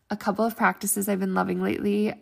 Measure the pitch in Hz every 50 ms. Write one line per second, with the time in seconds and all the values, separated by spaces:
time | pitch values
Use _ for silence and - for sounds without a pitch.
0 | _ - 208 208 - 208 190 214 220 233 226 - 220 185 190 - - 202 - 202
1 | 190 208 202 185 196 190 185 185 185 190 180 180 190 196 - - - 208 202 208
2 | 208 214 - -